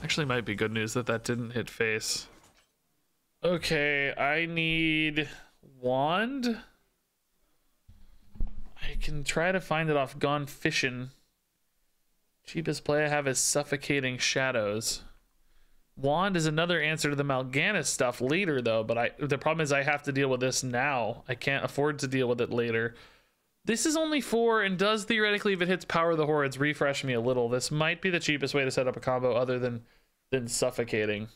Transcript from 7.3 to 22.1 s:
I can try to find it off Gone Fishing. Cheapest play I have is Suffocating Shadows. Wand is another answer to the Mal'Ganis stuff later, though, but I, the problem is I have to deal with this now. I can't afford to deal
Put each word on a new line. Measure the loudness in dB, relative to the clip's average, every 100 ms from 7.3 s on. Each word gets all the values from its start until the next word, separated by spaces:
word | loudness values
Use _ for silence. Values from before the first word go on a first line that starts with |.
| _ _ _ _ _ _ -20 -20 -20 -20 -2 -2 0 -8 -2
I | -2 0
can | 0 0
try | -2 0 2
to | 0
find | 0 -2 2
it | 2
off | 0 0
Gone | 0 0 -4
Fishing. | -4 -2 0 -2 -4 -10 -14 _ _ _ _ _ _ _ _ _ _ _ _
Cheapest | -10 -8 -4 -6
play | -2 0 2
I |
have | 0 0
is | 0
Suffocating | 0 0 0 -4 0 -2 0 -2
Shadows. | -2 0 0 0 0 -2 -2 -6 -10 -20 _ _ _ -20 -20 -20 _ -4
Wand | 0 2 2 2
is | 0
another | 0 0 2
answer | 0 0 0
to | 0
the |
Mal'Ganis | 0 0 0 0 0 0 -2
stuff | 2 0 2
later, | 0 2 2 0
though, | 2 2
but | 2 0
I, | 0 -2
the | -2 0
problem | 0 0
is | 2
I | 2
have | 2 0
to | 0
deal | 0 2
with | 2
this | 0 0
now. | -2 -2 0 0 -2 -4 -6
I | -4
can't | -2 -2
afford | -2 0 0 0
to |
deal | -2